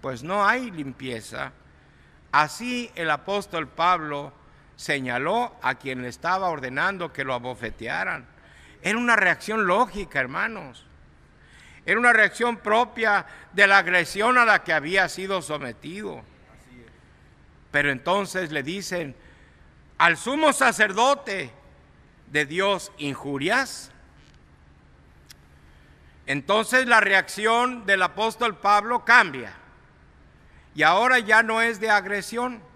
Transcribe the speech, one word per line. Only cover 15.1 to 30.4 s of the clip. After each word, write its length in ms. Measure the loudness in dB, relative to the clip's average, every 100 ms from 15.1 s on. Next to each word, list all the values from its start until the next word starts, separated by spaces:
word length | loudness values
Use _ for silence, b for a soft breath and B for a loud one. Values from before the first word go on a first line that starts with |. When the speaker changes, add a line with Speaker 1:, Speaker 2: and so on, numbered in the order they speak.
| -2 -4 -4
Speaker 1:
sometido. 720 | -4 -8 -8 -12 -14 -12 -12 -12
Speaker 2:
Así 640 | -18 -20 _ -20 -20 -20
es. 80 | -20 -20 -20 _ -20 _ -20 -20 -6
Speaker 1:
Pero 220 | -2 -2
entonces 600 | -2 -2 -2 -2 -4 -4
le 120 | -6
dicen: 520 | -6 -8 -6 -8 -8 -12 b b b b b b -20 2
"Al 180 | 2 2
sumo 340 | -2 2 2
sacerdote 1000 | 4 2 2 0 4 2 2 -2 -8 -8 -12 -20 -20 _ _ -20 _ -6
de 160 | -4 -2
Dios 440 | -2 0 -2 -6 -10
injurias". 960 | -8 -8 -8 -6 -2 -2 -2 -8 -18 -20 -20 -20 -20 -20 _ _ -20 -20 _ -20 -20 -20 _ -20 -20 b b b b b b b -6
Entonces 600 | -6 0 0 2 0 4
la 140 | 4
reacción 840 | 6 2 0 -2 2 2 2 -2 0
del 160 | 2
apóstol 560 | 2 0 -4 -2 -4 -2
Pablo 480 | 2 2 2 -4 4
cambia. 480 | 6 6 -2 -12 -16 -20 -20 _ _ -20 -20 -20 b